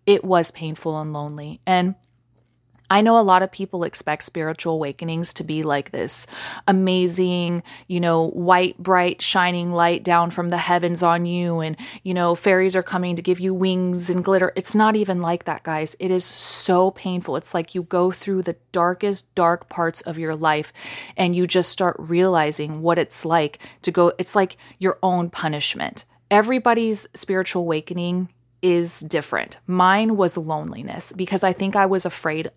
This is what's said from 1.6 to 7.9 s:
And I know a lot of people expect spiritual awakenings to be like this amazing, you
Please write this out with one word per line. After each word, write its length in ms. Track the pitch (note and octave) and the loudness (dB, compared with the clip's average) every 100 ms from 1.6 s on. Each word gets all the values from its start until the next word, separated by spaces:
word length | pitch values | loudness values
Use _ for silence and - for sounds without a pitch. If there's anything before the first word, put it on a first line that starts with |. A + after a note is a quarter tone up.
| - | 0
And 280 | F#3 F3+ F#3+ _ _ _ _ _ _ _ _ - | 2 2 -2 _ _ _ _ _ _ _ _ 2
I 100 | G3 | 4
know 180 | A3 A#3 | 8 6
a 20 | |
lot 220 | G3+ F#3 | 8 6
of 80 | F#3+ | 4
people 320 | - F#3+ F3+ | -4 -8 -4
expect 400 | E3+ - - D3+ | -6 -6 -6 -6
spiritual 500 | - E3+ D#3 D#3+ E3+ | -6 -6 -4 -4 -4
awakenings 640 | D#3+ D3 C3+ E3 E3 E3+ - | -2 -4 -6 -6 -4 -4 -6
to 80 | |
be 180 | D#3+ D#3 | -6 -4
like 300 | D#3 C#3+ C#3 | 0 -2 -2
this 340 | - - - - - - - - | -6 -4 -4 -4 -8 -14 -6 2
amazing, 920 | F#3+ F#3 F#3 F3+ F3 F3+ F3+ F3 F3 - - | 2 4 2 0 0 0 0 -2 -4 -6 -18
you 120 | - | -6